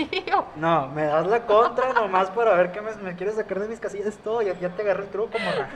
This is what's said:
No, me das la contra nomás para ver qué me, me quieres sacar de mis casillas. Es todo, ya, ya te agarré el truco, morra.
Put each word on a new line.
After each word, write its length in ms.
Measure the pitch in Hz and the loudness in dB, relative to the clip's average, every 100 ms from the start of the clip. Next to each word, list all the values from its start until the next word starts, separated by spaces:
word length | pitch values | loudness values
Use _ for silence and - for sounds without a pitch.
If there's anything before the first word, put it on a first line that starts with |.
| 311 370 370 370 - 151 | -4 -4 0 0 0 -2
No, 300 | 165 160 135 | 2 2 0
me 140 | 151 | -2
das 220 | 151 151 165 | 2 2 2
la 180 | 226 226 | 0 4
contra 480 | 208 240 240 262 | 6 6 2 2
nomás 360 | 247 208 185 190 | 2 2 2 2
para 240 | 202 226 180 | 2 4 4
ver 180 | 180 | 4
qué 80 | 208 | 0
me, 120 | 214 214 | -8 -10
me 200 | 190 175 | -10 -6
quieres 200 | 185 220 | -4 -4
sacar 240 | 208 190 | -4 -4
de 80 | 208 | -4
mis 100 | 226 | -6
casillas. 280 | 202 196 208 | -8 -6 -6
Es 100 | 208 | -6
todo, 240 | 214 226 | -4 0
ya, 120 | 202 175 | 0 -2
ya 80 | 180 | -4
te 140 | 180 | -2
agarré 220 | 208 190 | 0 0
el 60 | 202 | -2
truco, 280 | 190 233 226 | -4 -4 -2
morra. 300 | 190 - - | -2 -2 -4